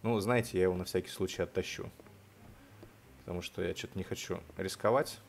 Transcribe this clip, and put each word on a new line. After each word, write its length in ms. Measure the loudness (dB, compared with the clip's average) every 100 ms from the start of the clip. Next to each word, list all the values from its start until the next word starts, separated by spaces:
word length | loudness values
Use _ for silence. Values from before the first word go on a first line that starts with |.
Ну, 160 | 2 2
знаете, 380 | 4 2 4 4
я 60 |
его 120 | 4 4
на 100 | 0
всякий 240 | -2 -2
случай 320 | -4 -4 0
оттащу. 460 | 0 0 -2 -6 -8 -12 -20 -20 -20 -20 -20 -20 -20 -20 -20 -20 -20 -18
Потому 220 | -8 -6
что 200 | -6 -2
я 120 | -2
чё-то 240 | -2 -6 -6
не 60 |
хочу 360 | -6 -6 -6 -6 -6 -6
рисковать. 640 | -6 2 4 4 2 -6